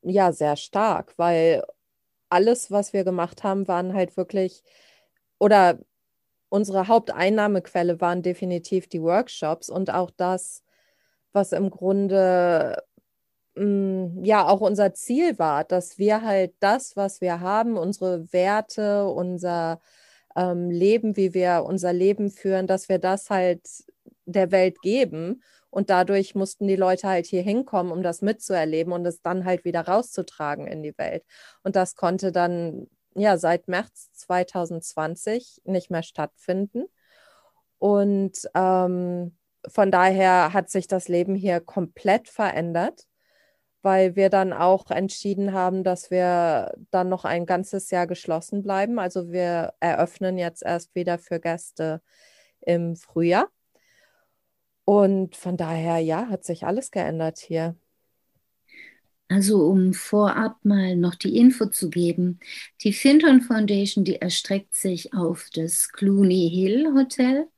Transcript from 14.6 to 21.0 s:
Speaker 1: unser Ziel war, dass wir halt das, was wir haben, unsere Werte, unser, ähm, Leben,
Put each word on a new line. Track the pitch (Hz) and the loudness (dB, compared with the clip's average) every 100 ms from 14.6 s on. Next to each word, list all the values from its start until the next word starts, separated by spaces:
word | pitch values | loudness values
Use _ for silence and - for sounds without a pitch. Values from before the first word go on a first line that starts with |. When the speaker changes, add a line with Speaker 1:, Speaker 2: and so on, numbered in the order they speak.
Speaker 1:
unser | 208 202 202 | 2 2 0
Ziel | 190 - 247 349 247 | 0 -4 0 0 0
war, | 160 147 | 0 0
dass | 160 180 175 - | 0 -2 -4 -2
wir | 202 214 | 0 0
halt | 220 196 185 _ | 0 0 0 _
das, | 196 240 - | 0 0 -2
was | - 196 - | -6 -6 -4
wir | 180 170 | -4 -4
haben, | 180 208 233 220 | -2 0 0 -2
unsere | 170 202 185 175 165 | -4 -4 -4 -4 -2
Werte, | 180 185 208 214 - 208 202 196 | 0 2 0 -4 -4 -2 0 0
unser, | - 180 180 180 175 165 165 _ _ _ _ _ - | -2 -4 -4 -4 -4 -4 -6 _ _ _ _ _ -4
ähm, | 180 175 175 | -2 -2 -4
Leben, | 175 190 226 | 0 2 2